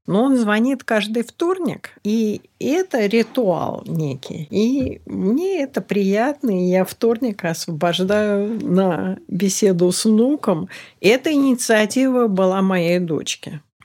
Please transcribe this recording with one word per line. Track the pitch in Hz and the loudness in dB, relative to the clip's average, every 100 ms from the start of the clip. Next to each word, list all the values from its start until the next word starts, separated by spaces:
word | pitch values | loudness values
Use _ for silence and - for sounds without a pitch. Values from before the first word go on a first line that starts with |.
| - | -2
но | 196 | 0
он | 269 254 | 2 2
звонит | 208 214 247 262 | 2 2 0 -2
каждый | - 220 214 233 | -2 -2 -2 -4
вторник, | 226 - 339 381 277 - - - | -6 -4 -2 -2 -4 -6 -12 -8
и | 208 226 214 - _ - | -2 0 0 -4 _ -6
это | 247 330 370 254 | -2 -2 0 0
ритуал | 202 226 226 262 202 156 - - - | 2 2 0 0 0 0 -2 -6 -6
некий. | 160 147 135 - 165 151 | -4 -4 -6 -10 -12 -4
И | 190 226 269 262 - | 0 0 0 -4 -8
мне | - 196 185 269 381 359 | -10 -4 0 0 0 -2
это | 277 - | -4 -6
приятно, | - 202 196 202 254 285 240 | -2 0 2 2 0 -2 -2
и | 185 180 | 0 2
я | 185 185 | 2 0
вторник | - 233 226 247 202 | 0 0 0 -2 -4
освобождаю | 170 165 - 151 175 170 185 208 214 202 208 226 | -4 -6 -6 -2 0 0 0 0 0 0 -2 -4
на | 294 180 190 156 190 196 - | 0 2 2 0 -4 -6 -6
беседу | 180 196 - 208 175 180 | -2 0 2 2 4 2
с | 180 226 | 2 2
внуком. | 214 254 294 - 170 190 - - _ | 4 4 0 0 -2 -4 -12 -20 _
Эта | 185 262 320 | 2 2 2
инициатива | 285 269 240 - 214 214 254 262 247 233 | 2 2 2 2 2 2 2 2 2 2
была | 190 185 190 | 2 2 2
моей | 190 185 170 180 | 2 2 2 0
дочке, | 170 143 - - - 151 - _ | 0 -4 -4 -10 -12 -16 -18 _